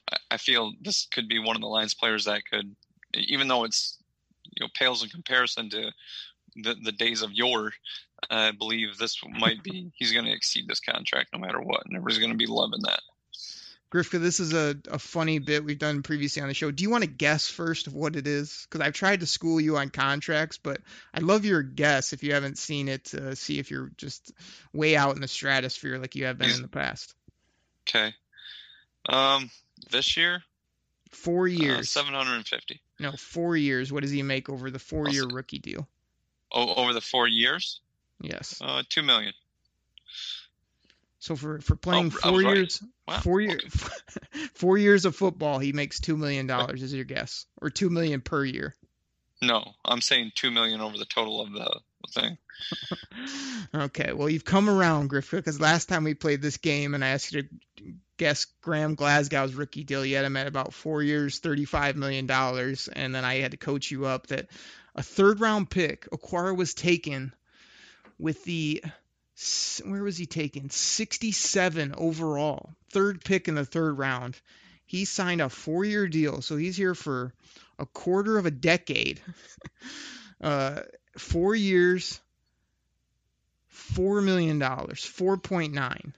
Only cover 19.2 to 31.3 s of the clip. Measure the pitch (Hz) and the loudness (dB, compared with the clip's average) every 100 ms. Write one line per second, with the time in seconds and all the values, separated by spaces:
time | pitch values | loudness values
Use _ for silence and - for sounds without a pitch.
19.2 | 170 - 170 160 156 151 139 - 139 143 | 0 -2 2 4 4 2 0 0 2 0
20.2 | - 151 160 - 147 - - - - - | 0 0 -2 -6 -8 -8 -10 -20 -8 0
21.2 | 170 214 208 170 135 135 147 139 - 143 | 4 4 6 4 2 2 4 4 0 -4
22.2 | 147 143 139 139 - 147 139 135 - 143 | 0 0 0 -6 -6 -4 -4 -4 -8 -8
23.2 | 135 131 - 143 131 - 139 - 143 - | -8 -8 -6 -6 -4 -8 -10 -12 -12 -12
24.2 | - - - - - 147 156 151 139 135 | -18 -20 -20 -20 -10 0 4 6 4 0
25.2 | 135 - 139 135 127 - 139 127 127 135 | -4 -4 0 0 0 -6 -8 -6 -6 -4
26.2 | 131 123 123 127 127 135 - - - - | -4 0 0 0 -4 -4 -4 -6 -14 -20
27.2 | _ _ _ _ _ _ - 113 107 - | _ _ _ _ _ _ -2 0 0 -4
28.2 | _ - - - - - _ _ - 131 | _ -20 -20 -20 -20 -20 _ _ 0 4
29.2 | 135 139 127 - _ - - 127 139 165 | 6 4 0 -14 _ -20 -4 0 2 2
30.2 | 170 175 - _ _ _ _ _ _ - | 2 0 -8 _ _ _ _ _ _ -8
31.2 | 170 | 0